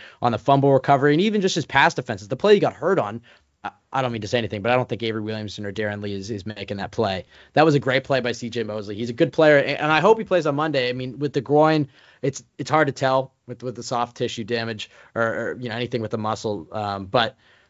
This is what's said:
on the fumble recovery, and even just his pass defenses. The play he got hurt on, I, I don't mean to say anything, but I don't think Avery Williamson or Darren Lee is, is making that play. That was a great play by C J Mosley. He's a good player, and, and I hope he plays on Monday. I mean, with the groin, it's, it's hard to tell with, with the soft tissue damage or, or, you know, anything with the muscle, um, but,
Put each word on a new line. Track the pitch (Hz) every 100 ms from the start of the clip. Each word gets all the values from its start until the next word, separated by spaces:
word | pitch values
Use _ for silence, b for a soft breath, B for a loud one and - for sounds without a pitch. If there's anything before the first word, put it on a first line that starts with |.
| B B
on | 120
the | 110
fumble | - 139 139
recovery, | 135 139 139 143
and | 151
even | 214 208
just | 180 170
his | 139
pass | 139 160
defenses. | 147 131 101 101
The | 131
play | 208
he | 202
got | 139
hurt | - 160 180
on, | 104 117 b b _ _
I, | 104 - _
I | 135
don't | 127
mean | 117
to | 101
say | 120
anything, | 107 107
but | 107
I | 127
don't | 120
think | 110
Avery | 113 110
Williamson | 107 110 107 - 104
or |
Darren | 101 104 104
Lee | 104
is, | 101 98
is | 104 92
making | 107 98 101
that | 92
play. | - 107 95 - b b
That | 139
was | 160
a | 143
great | 123 131
play | - 135
by | 120
C | 117 120
J | 117
Mosley. | 107 107 101
He's | 104 120
a |
good | 123 165
player, | - 156 143
and, | 139 143
and | 151
I | 156
hope | 185 220
he |
plays | 208 180 151
on |
Monday. | 143 160 139 123
I |
mean, | 127 127 120
with | 147
the | 143
groin, | 123 147 151 156 139 b b b
it's, | 139 - - -
it's | 147
hard | 156 151
to |
tell | - 135 131 131 _ -
with, | 120
with | 127
the | 113
soft | 117 120 117 -
tissue | 120 -
damage | 107 117 113 107 - b b 113
or, |
or, | 113 82 107 92
you | 123
know, |
anything | 113 123 123
with | 107
the | 117
muscle, | 107 110 113 101 78
um, | 107 101 98 98
but, | 127 113 - b b b